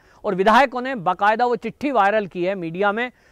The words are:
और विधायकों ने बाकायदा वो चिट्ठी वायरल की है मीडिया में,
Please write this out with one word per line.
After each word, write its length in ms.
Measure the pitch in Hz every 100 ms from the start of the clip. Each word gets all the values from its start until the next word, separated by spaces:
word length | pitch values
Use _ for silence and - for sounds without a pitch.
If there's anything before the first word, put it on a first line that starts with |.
| _ _ 208
और 100 | 185
विधायकों 460 | 196 226 277 247
ने 140 | 254 262
बाकायदा 500 | 170 180 202 220 247
वो 100 | 240
चिट्ठी 360 | 226 - 277
वायरल 360 | 247 196 214 190
की 180 | 185 175
है 100 | 196
मीडिया 360 | 165 175 202
में, 200 | 208 247 - _